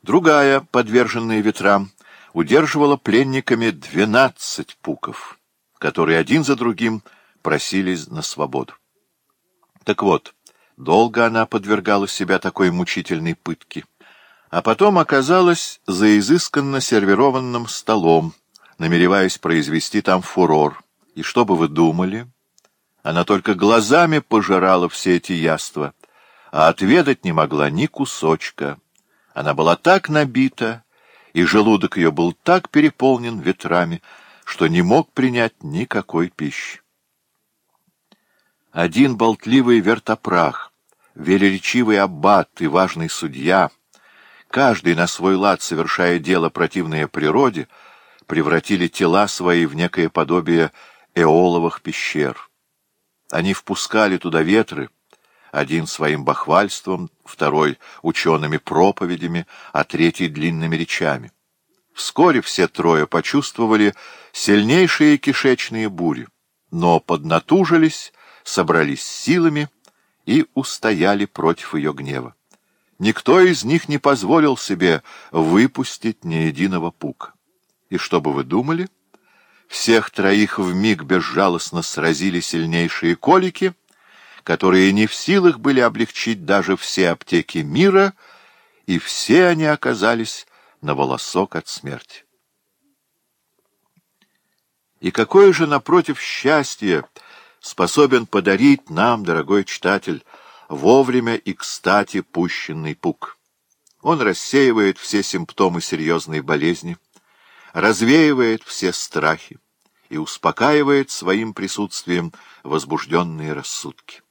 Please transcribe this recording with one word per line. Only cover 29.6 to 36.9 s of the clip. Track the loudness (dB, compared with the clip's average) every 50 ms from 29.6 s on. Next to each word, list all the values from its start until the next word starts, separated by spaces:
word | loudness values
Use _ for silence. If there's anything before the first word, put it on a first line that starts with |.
| 2 2 2
так | 2 _ 4 4 4 2 0
набита, | 0 0 0 0 0 0 0 0 _ -4 -6 -6 -6 -8 _ _ _ _ _ _ _ _ _ _ _
и | 0 0
желудок | 4 4 4 4 4 4 2 0 -2 -2
ее | 0 0 0
был | 2 0 -2 -2 -2
так | _ _ 2 2 2 0 0
переполнен | 2 2 2 2 0 _ 0 0 2 0 -2 -6 -8 -4
ветрами, | -4 -4 -4 _ -4 -2 0 0 0 0 -4 -10 _ -18 -20 -20 _ _ _ _ _
что | -16 -4 -2 -2
не | 0 2 2
мог | 2 4 2 2 2 _ _
принять | -2 -2 0 0 0 -2 -2 _ _ -14
никакой | -10 -8 -8 -8 -4 -6 -6 -6 -4 -4 -4 -4 -4
пищи. | _ -8 -8 -8 -8 -10 -14 -14 -16 -18 _ _